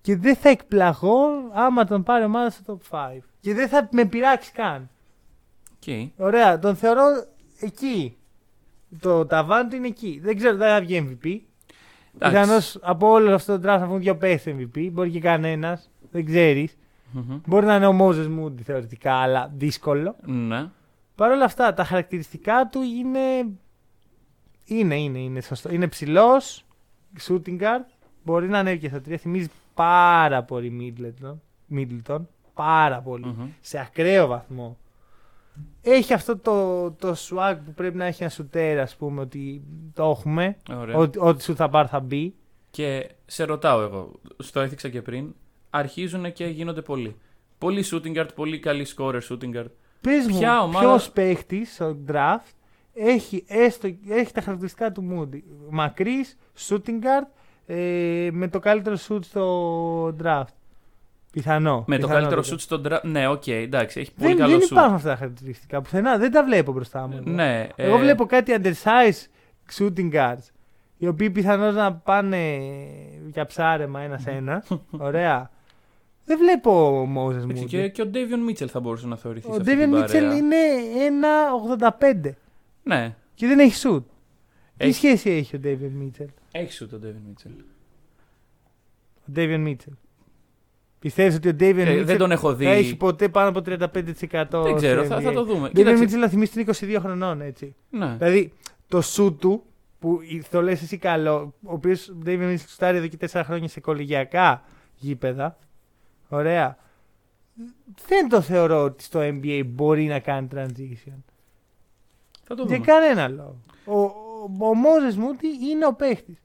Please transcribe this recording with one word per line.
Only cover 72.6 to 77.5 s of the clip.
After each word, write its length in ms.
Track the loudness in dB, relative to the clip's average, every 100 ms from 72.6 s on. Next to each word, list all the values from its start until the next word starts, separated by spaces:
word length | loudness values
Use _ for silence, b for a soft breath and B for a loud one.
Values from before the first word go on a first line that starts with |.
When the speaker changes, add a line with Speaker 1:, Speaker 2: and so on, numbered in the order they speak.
| -8 -12 -16 -18 -20 -18 -12
Speaker 1:
για 140 | -8 -8
ψάρεμα 540 | -2 0 0 -4 -8
ένα-ένα. 640 | -10 -10 -8 -8 -6 -6 -6 -8
Speaker 2:
<laughs> 160 | -8 -8
Speaker 1:
Ωραία. 540 | -4 -2 0 -2 -4 _ _ _ _ _ _ _ -4
Δεν 120 | 4
βλέπω 640 | 4 6 4 6 4 2 -2 -2
Moses 180 | -4 -4
Speaker 2:
Εντάξει, 200 | -6